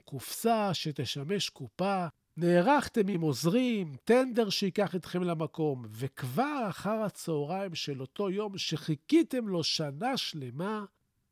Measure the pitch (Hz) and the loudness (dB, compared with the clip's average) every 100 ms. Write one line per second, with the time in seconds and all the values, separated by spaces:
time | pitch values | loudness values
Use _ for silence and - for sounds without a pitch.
0 | - 135 - - 226 226 202 160 156 147 | -8 -10 -8 -2 2 4 2 0 -4 -4
1 | 127 - 139 202 - - 127 - 185 196 | -4 -4 -2 -2 -2 -6 -12 -2 0 0
2 | 170 - _ - 170 175 180 285 - - | -2 -6 _ 0 4 6 8 6 4 0
3 | 190 185 160 120 156 220 254 220 170 131 | 2 2 0 2 2 4 2 0 -2 -4
4 | - 240 262 233 214 - 196 190 196 185 | 4 4 4 2 0 2 0 2 0 -2
5 | - 180 180 165 156 - 156 131 117 110 | -4 -2 0 0 -2 -2 -2 -2 -6 -8
6 | 135 - 131 127 277 285 220 - 185 220 | -8 -6 -4 0 0 0 -4 -4 -2 -2
7 | 214 - - 156 143 185 196 160 - 135 | -2 -4 -4 -4 -2 -4 -6 -6 -6 -6
8 | 131 - 202 190 214 190 - 156 - 151 | -6 -4 -2 -2 -4 -4 -4 -4 -2 -4
9 | - 320 320 254 220 180 151 - 151 139 | 4 4 4 0 -2 0 0 -2 -4 -4
10 | 233 269 - 160 127 127 185 214 202 _ | -2 -2 -4 -6 -8 -6 -4 -4 -6 _
11 | _ _ _ | _ _ _